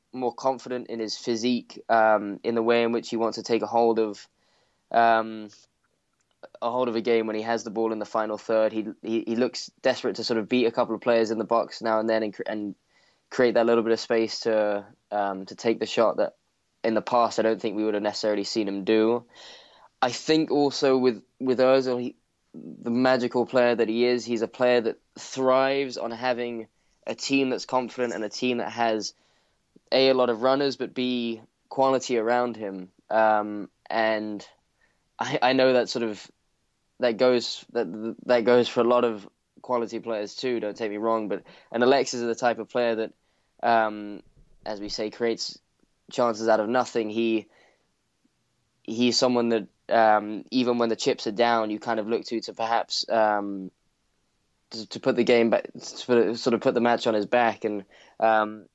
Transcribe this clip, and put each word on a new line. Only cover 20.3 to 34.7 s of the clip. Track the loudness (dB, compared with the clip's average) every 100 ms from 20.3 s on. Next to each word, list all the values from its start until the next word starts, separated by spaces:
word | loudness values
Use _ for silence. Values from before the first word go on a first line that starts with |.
| 2 2
also | 2 0 2 2 4
with, | 2 0 -6 -6
with | -2 2
Ozil, | 4 4 2 -2
he, | -6 -10 _ _ _
the | -20 -18 -10 -2
magical | 2 4 2 2 0 0
player | 4 4
that | 4 2
he | 2 2
is, | 0
he's | -2 -2
a | -2
player | 0 4 4
that | 2 -4 _ -20
thrives | -12 -2 2 4 2 0 -4 -6
on | -8
having | -4 -4 -4 -6 -8 -12 _ _ _ -10
a |
team | -8 -2 0 0
that's | -2 -2
confident | -2 -2 -4 -4
and | -4
a | -6
team | -4 -2 -2
that | -4
has, | -2 -2 -2 -4 -12 _ _ _ _ _ _ _
A, | 2 4
a |
lot | 4 2
of | 2
runners, | 2 2 0 -2
but | -6
B, | -4 -2 -2 -4 -6 -12 _ _
quality | 0 2 2 0 -2
around | 0 0 0 -4
him. | -8 -10 -12 _ -2
Um, | 2 4 4 0 -6 -10 _ -6
and | -2 0 0 -4 -8 -12 _ _